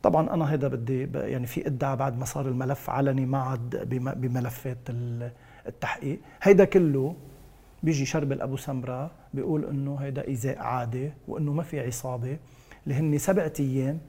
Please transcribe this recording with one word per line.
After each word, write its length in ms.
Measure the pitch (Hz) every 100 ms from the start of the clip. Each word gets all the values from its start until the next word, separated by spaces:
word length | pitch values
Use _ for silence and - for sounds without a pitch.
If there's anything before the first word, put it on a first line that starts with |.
طبعًا 320 | - 156 160
أنا 180 | 180 151
هيدا 160 | 151 117
بدي 380 | 127 117 131 135
ب-، 100 | -
يعني 300 | 101 131 120
في 200 | - -
ادعاء 300 | 127 139 131
بعد 220 | 135 123
ما 60 |
صار 240 | 135 143 135
الملف 420 | 127 131 139 -
علني 360 | 131 139 135 127
ما 120 | 135
عاد 500 | 131 127 120 - -
بم-، 260 | 127 127
بملفات 640 | - 127 123 123 - 135 123 -
ال-، 420 | 120 120 117 120 - - - -
التحقيق. 540 | - - - 143 - - -
هيدا 220 | 196 196
كله 500 | 196 190 165 135 135 175 - - - - - -
بيجي 240 | 160 151 135
شربل 340 | 160 143 139
أبو 160 | 131 139
سمرة 540 | - 131 123 127 151 - -
بيقول 300 | 135 156 156
إنه 320 | - 139 139 139
هيدا 320 | 139 135 -
إيذاء 300 | 131 135 135
عادي 540 | - 123 120 127 143 147 -
وإنه 240 | - 147
ما 100 | 143
في 180 | 160 151
عصابة، 580 | 123 123 131 123 123 151 - - - - -
اللي 80 |
هن 240 | 135 156 147
سبعة 340 | 165 196 160 151
أيام 380 | 139 131 131 156